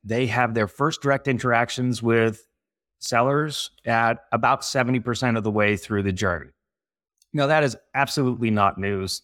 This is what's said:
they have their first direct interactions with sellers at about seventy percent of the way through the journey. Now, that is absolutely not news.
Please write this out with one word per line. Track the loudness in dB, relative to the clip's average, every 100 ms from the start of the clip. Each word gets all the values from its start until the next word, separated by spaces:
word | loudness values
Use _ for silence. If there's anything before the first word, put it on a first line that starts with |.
they | -2 -2 0
have | 0 0
their | 2 -2
first | 0 -2 0
direct | -2 0 0
interactions | -2 2 2 0 -2 -2 0
with | 2 2 2 -2 _ _ _ _ _ _
sellers | -2 0 2 0 -2 -6 -10 _
at | -2 0 2 -2 -2
about | 0 0 0
seventy | -2 -2 0 0
percent | -2 -2 0 0
of |
the | 0
way | 2 2 0
through | -2 -2
the | 0
journey. | 0 -2 -2 -8 _ _ _ _ _ _ _ _
Now, | -2 2
that | 2
is | 2 -2 _
absolutely | -4 -2 0 -2 0 0
not | 4 2 2
news. | -4 -4 -6 -8